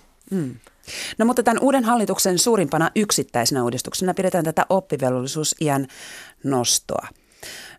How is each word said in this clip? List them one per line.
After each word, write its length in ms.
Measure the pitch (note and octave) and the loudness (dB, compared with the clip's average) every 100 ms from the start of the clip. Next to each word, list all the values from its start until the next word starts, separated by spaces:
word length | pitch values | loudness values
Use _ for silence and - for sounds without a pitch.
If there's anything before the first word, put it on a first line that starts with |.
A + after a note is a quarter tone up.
| _ _ - | _ _ -6
Mm. 240 | F#3+ C#3 B2 - _ - - - - | -4 -4 -8 -20 _ -16 -12 -8 0
No 80 | A3+ | 0
mutta 160 | B3 | 2
tän 160 | A#3+ A3+ | 2 4
uuden 240 | C4 C#4 | 4 4
hallituksen 540 | A3+ A#3+ G3 G3 F#3+ F3+ | 4 2 0 0 0 2
suurimpana 520 | A#3+ A3+ D3+ D#3 E3 - | 2 2 2 2 0 0
yksittäisenä 680 | G#3 - - A#2+ A#2 C#3 | 0 0 -2 0 0 0
uudistuksena 520 | A#2+ A#2+ - - F#3 | 0 -2 -6 -4 -2
pidetään 300 | F3 F#3 F3+ | 0 0 0
tätä 220 | D#3+ D#3+ - | 0 0 2
oppivelvollisuusiän 1160 | F#3+ F#3 C#3+ C3 B2+ C3 D#3 D3+ - D3+ C3+ C3+ - - - - - | 0 0 -2 0 0 -2 -4 -4 -2 0 0 -2 -10 -18 -18 -20 -8
nostoa. 640 | C3+ C#3 A#2+ - - - - - _ - - - - | -2 0 2 0 -2 -6 -6 -12 _ -20 -18 -16 -18